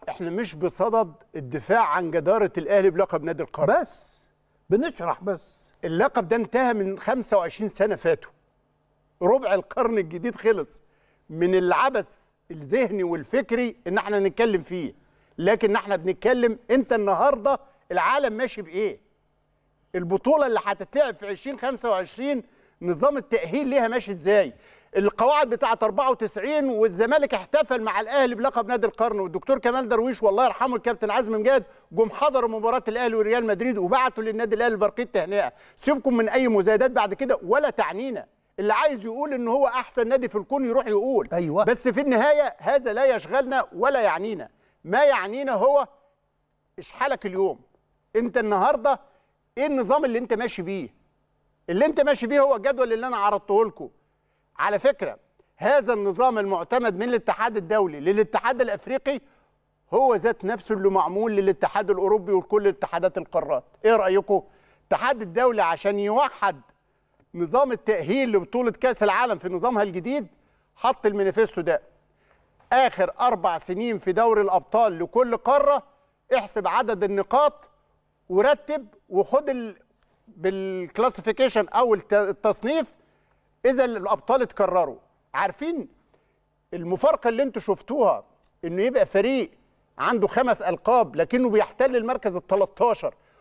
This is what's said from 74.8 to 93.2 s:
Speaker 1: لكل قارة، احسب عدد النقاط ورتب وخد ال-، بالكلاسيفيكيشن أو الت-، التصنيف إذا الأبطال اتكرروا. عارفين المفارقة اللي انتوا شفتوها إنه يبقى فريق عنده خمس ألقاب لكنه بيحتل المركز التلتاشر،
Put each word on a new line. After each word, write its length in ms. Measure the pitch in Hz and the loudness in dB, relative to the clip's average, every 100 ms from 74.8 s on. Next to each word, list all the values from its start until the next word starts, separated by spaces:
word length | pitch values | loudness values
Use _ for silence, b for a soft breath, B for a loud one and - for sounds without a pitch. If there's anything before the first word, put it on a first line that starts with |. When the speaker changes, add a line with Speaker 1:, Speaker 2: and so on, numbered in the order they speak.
| 226 165 | 2 0
Speaker 1:
لكل 380 | 170 226 247 226 | -4 0 0 0
قارة، 460 | - 285 277 277 - _ _ _ - 254 | 2 2 4 2 -2 _ _ _ -2 -2
احسب 300 | 202 214 180 | -2 -4 -2
عدد 360 | 202 233 196 | 0 0 -2
النقاط 680 | 190 196 190 262 294 - - _ _ _ _ _ _ | -2 -2 0 2 2 0 -20 _ _ _ _ _ _
ورتب 580 | 185 247 294 - 302 220 _ _ | 2 2 2 -2 -8 -8 _ _
وخد 400 | 196 190 269 294 | -2 0 0 0
ال-، 260 | 254 226 - _ _ _ _ _ | -6 -8 -14 _ _ _ _ _
بالكلاسيفيكيشن 1400 | 185 185 190 190 185 175 - 247 - 220 202 262 220 196 | -6 -4 -4 -6 -6 -8 -2 -2 -2 -6 0 0 2 0
أو 260 | 214 247 | 0 2
الت-، 200 | 208 - | 0 2
التصنيف 800 | 208 202 196 214 196 226 320 262 _ _ _ _ _ _ _ 240 | 0 0 -2 -2 -2 -2 -2 -2 _ _ _ _ _ _ _ -2
إذا 200 | 262 254 | 2 0
الأبطال 560 | 220 196 208 - 262 | -2 -4 -4 0 0
اتكرروا. 560 | 220 - 190 180 151 113 _ _ _ | 0 -2 0 2 -2 -4 _ _ _
عارفين 540 | 135 190 - 311 330 185 _ _ _ _ _ _ _ _ | -4 -4 -4 -8 -6 -10 _ _ _ _ _ _ _ _
المفارقة 540 | 175 170 180 285 311 240 | -10 -4 0 2 2 0
اللي 160 | 226 | 0
انتوا 180 | 277 208 | -2 -4
شفتوها 600 | - 190 - 277 208 113 - _ _ _ 170 | -4 -4 -4 0 2 0 -6 _ _ _ -8
إنه 180 | 175 | -2
يبقى 220 | 233 247 196 | 0 2 2
فريق 460 | 196 220 269 185 _ _ _ _ - | 2 0 0 -4 _ _ _ _ -6
عنده 300 | 156 240 202 | -2 0 0
خمس 340 | 247 254 208 | 0 0 0
ألقاب 540 | 185 175 - 247 170 127 | -2 -4 2 2 2 -2
لكنه 340 | 165 247 247 | -2 0 2
بيحتل 460 | 214 185 - 262 247 | 2 0 0 0 0
المركز 400 | 226 262 208 180 | -2 -4 -4 -6
التلتاشر، 800 | - 196 190 - 233 208 139 - | -2 0 0 2 0 0 -4 -10